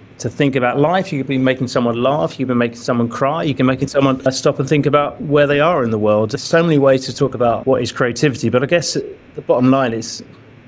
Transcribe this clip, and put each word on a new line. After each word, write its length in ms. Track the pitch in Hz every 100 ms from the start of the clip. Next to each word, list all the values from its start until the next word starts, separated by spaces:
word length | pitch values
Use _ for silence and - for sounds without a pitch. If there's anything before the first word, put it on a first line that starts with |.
| - -
to 100 | 117
think 260 | - 143 131
about 240 | 123 123
life. 320 | 151 185 185
You 80 | 143
could 80 | 131
be 100 | 135
making 300 | 131 131 120
someone 340 | 135 120 117
laugh. 380 | 131 151 165 -
You 60 | 127
could 80 |
be 40 | 123
making 200 | 120 117
someone 320 | - 120 117
cry. 340 | - 139 160
You 100 | 165
can 120 | 127 131
be 80 |
making 160 | 127 135
someone, 360 | 143 139 131 -
uh, 60 |
stop 280 | - 151 135
and 100 | 135
think 160 | 156 143
about 360 | 147 147 -
where 240 | 151 147 143
they 140 | 143
are 240 | 156 170
in 80 | 117
the 80 | 110
world. 320 | 107 107 110
There's 100 | 139
so 220 | - 165
many 140 | 170 147
ways 280 | 135 135 131
to 80 |
talk 220 | 117 135 117
about 320 | 120 113 131
what 140 | 127
is 100 | 120
creativity. 560 | - 123 117 151 117 117
But 160 | 123
I 20 | 139
guess 280 | 170 -
the 480 | 147 - - - -
bottom 280 | - 135 127
line 220 | 135 127
is 320 | 113 113 - - - - -